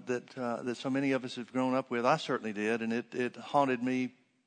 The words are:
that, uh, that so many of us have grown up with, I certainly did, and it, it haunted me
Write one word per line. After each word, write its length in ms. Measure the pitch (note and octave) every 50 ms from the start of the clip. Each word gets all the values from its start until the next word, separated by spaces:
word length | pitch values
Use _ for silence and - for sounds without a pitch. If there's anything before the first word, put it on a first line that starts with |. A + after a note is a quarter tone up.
| -
that, 320 | B2 B2 A#2+ - - -
uh, 240 | C3 B2 A#2+ A#2 - -
that 120 | B2 A#2
so 140 | - - C#3
many 220 | C3 C3+ C#3 C#3 C3+
of 120 | C3 B2
us 120 | B2 -
have 140 | B2+ A#2 -
grown 240 | A#2 C3 C3 C3 B2+
up 160 | C3 - -
with, 140 | A#2+ A#2+ A#2
I 140 | C3 D#3 D#3
certainly 340 | - - C3+ A2+ G#2+ A2 G2+
did, 300 | G#2 G#2 G#2+ A#2 A2+ A2+
and 100 | A2+ A2+
it, 220 | A#2+ A#2 - -
it 220 | B2+ B2 A#2+ -
haunted 460 | A#2 A2 - - C#3+ C#3 C3 B2+ A#2+ A#2+
me 300 | B2+ B2+ B2+ B2+ B2 - _ _ _ _ _ _